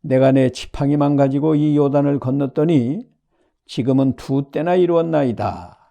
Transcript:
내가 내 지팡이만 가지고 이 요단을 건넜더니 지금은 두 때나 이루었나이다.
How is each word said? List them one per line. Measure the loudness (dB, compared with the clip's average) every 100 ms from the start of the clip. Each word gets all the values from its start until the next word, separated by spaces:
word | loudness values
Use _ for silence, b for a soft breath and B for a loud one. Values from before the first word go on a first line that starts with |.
내가 | 0 2 4
내 | 4 2
지팡이만 | -2 -14 -4 -2 0 0 2
가지고 | 0 0 0
이 | 0 2 2
요단을 | 2 2 0 -2
건넜더니 | -2 -2 -4 -2 2 2 0 -6 -10 _ _ _ _ _ _
지금은 | -6 0 2 0 -2
두 | -4 -4 -4
때나 | -6 -2
이루었나이다. | 0 2 0 0 0 -2 -2 -6 -6 -16 -20 _